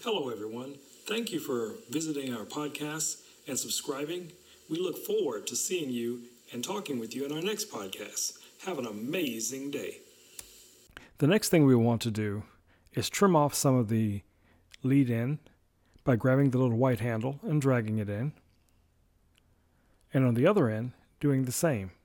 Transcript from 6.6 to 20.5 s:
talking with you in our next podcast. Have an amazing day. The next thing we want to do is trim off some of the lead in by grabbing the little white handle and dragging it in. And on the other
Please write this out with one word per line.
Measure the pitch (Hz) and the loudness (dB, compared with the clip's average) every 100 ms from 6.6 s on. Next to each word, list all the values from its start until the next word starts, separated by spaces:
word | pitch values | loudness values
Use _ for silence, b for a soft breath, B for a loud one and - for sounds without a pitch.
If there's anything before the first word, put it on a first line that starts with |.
talking | 120 202 196 127 | -6 -6 -4 -6
with | 110 120 | -6 -6
you | |
in | 139 | -6
our | 151 | -4
next | 185 208 - | -4 -4 -6
podcast. | 113 98 - 104 - - - B B 190 | -8 -10 -10 -10 -6 -8 -8 B B -6
Have | 160 | -6
an | 120 | -6
amazing | 104 120 180 151 113 110 135 139 | -6 -6 -2 -2 -4 -6 -6 -8
day. | 143 92 - - - B B B B B B B B B B | -8 -8 -12 -18 -20 B B B B B B B B B B
The | 143 | 4
next | 208 - | 4 4
thing | 175 143 | 6 8
we | |
want | 123 113 117 | 8 6 2
to | 120 | 0
do | 107 107 101 - b b b b | -2 -2 -4 -8 b b b b
is | - - | -6 -4
trim | - 202 165 | 2 4 6
off | 147 - | 4 2
some | 143 127 | 4 4
of | 110 | 4
the | 113 110 101 - b b b b - | 2 2 -2 -8 b b b b -6
lead | 131 139 127 | 2 4 4
in | 117 120 151 - _ _ _ b b | 2 -2 -4 -8 _ _ _ b b
by | - 120 | 2 2
grabbing | 131 131 143 | 4 6 4
the | 127 | 4
little | 127 113 | 4 4
white | 131 120 | 2 2
handle | 120 113 123 143 | 0 0 -2 -4
and | 226 151 | 0 2
dragging | 139 127 107 110 | 4 2 2 -2
it | 101 | -2
in. | 101 135 - _ _ _ _ _ _ _ _ _ _ _ _ _ _ _ _ _ | -2 -4 -6 _ _ _ _ _ _ _ _ _ _ _ _ _ _ _ _ _
And | 139 131 | 2 4
on | 117 | 4
the | |
other | 151 | 4